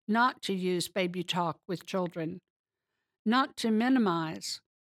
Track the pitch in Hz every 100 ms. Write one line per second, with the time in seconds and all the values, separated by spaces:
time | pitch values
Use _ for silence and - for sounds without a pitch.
0 | - 226 254 - - 190 185 180 - 208
1 | 180 180 170 180 170 - - 175 - 196
2 | 180 170 160 185 - _ _ _ _ _
3 | _ _ 214 247 285 - 226 214 240 262
4 | 202 165 160 - - - _ _